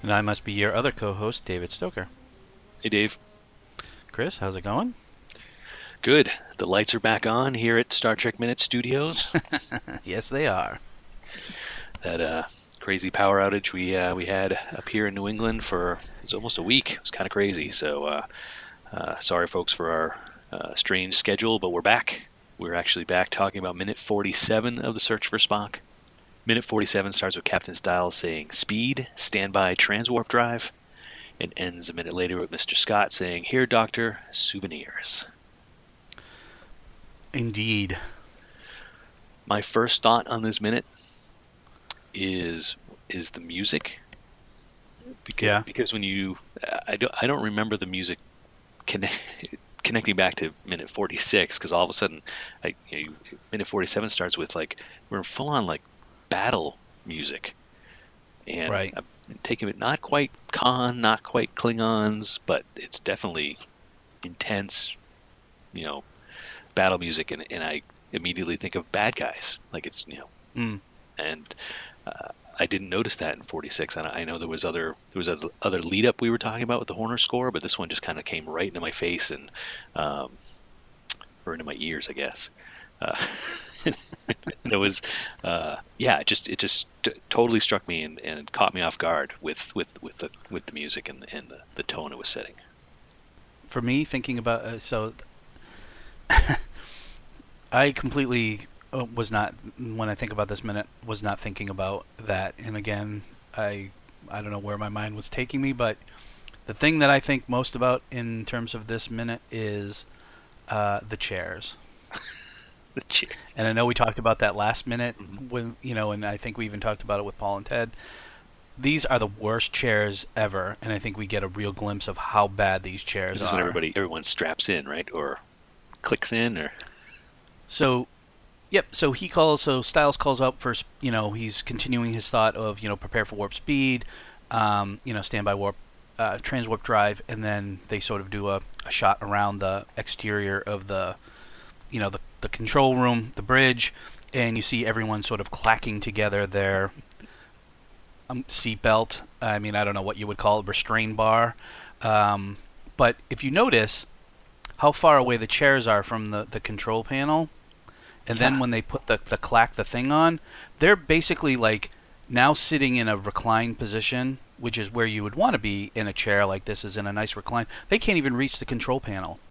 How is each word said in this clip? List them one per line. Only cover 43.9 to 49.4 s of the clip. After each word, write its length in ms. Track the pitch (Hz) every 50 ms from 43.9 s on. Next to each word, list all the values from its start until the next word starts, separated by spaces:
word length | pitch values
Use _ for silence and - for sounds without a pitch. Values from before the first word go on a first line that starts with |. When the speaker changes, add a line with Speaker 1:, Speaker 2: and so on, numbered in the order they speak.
| - - - - - - - - - - - - - - - - _ - - - - - - 247 262 - -
Speaker 2:
Beca-, 160 | - - -
Speaker 1:
Yeah. 220 | 113 107 104 104 110
Speaker 2:
because 260 | - - - 123 - -
when 100 | 110 101
you, 340 | 95 95 98 98 95 92 - - - - - - - - - -
I 100 | - -
don't, 140 | 107 - - - -
I 60 | -
don't 200 | 123 143 139 -
remember 300 | 110 104 104 110 113 104
the 120 | 104 95
music 320 | 92 90 92 95 95 87 - - - _ - - _ _ - - _ - _ -
conne-, 240 | - - 101 98 95 - - - - - -